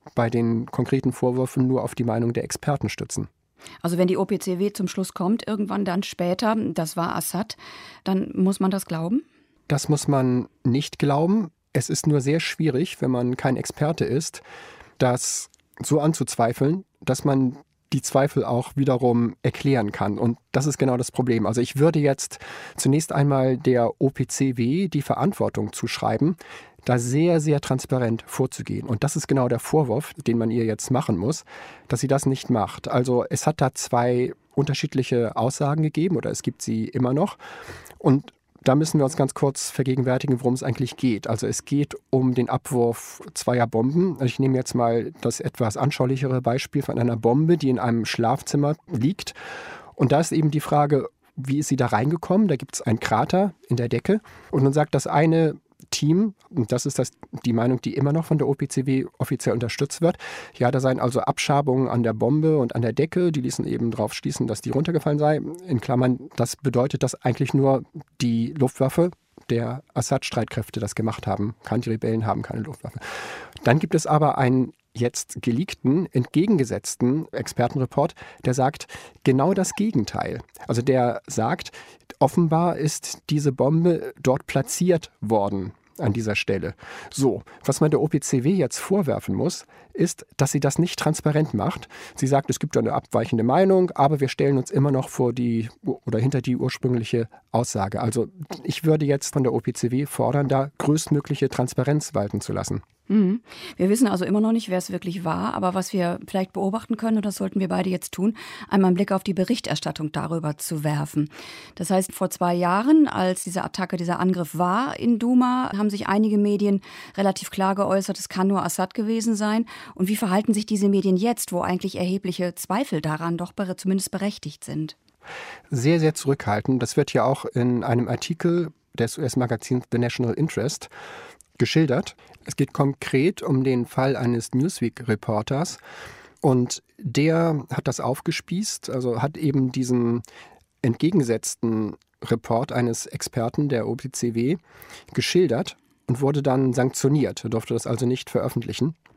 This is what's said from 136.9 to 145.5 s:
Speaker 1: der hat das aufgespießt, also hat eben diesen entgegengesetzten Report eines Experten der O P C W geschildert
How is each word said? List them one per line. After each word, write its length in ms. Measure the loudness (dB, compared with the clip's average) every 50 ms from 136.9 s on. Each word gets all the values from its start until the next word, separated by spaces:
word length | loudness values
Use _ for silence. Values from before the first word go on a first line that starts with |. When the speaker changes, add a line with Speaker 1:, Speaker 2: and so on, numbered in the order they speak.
| _ -12
Speaker 1:
der 680 | -10 -4 0 2 2 4 4 4 2 2 0 -2 -4 -6 -6
hat 160 | -4 -2 -2
das 120 | -4 -2
aufgespießt, 920 | -2 -4 -4 -2 -2 -4 -4 -4 -6 -6 -4 -4 -4 -4 -6 -8 -8 -6
also 320 | -4 -2 -2 -2 0 0 -2
hat 160 | -4 -2 -2
eben 340 | -2 0 2 2 2 0 0
diesen 500 | -2 0 2 2 2 2 2 0 -2 -4 -8 -16 -20 -20 -20 -20 -20 _ _ _ _ 0
entgegengesetzten 1160 | 0 0 2 2 2 4 2 2 2 0 -2 -2 -6 -6 -4 -2 -2 0 0 -2 -4 -6 -10 _ _ _ _ -4
Report 500 | -2 -2 -2 0 0 0 0 0 0 0
eines 340 | 0 0 0 -2 -4 -6
Experten 640 | -10 -10 -10 -10 -6 -4 -2 -2 -2 -2 -2 -2 0
der 160 | 0 -2 -2
O 80 | -2 -4
P 160 | -6 -8 -10
C 240 | -6 -4 -4 -2 0
W 220 | 0 0 0 -2 -4 -6 _ -20 -20 -20 -20 -20 -20 -20 -8 -4
geschildert 600 | -4 -2 2 2 4 4 4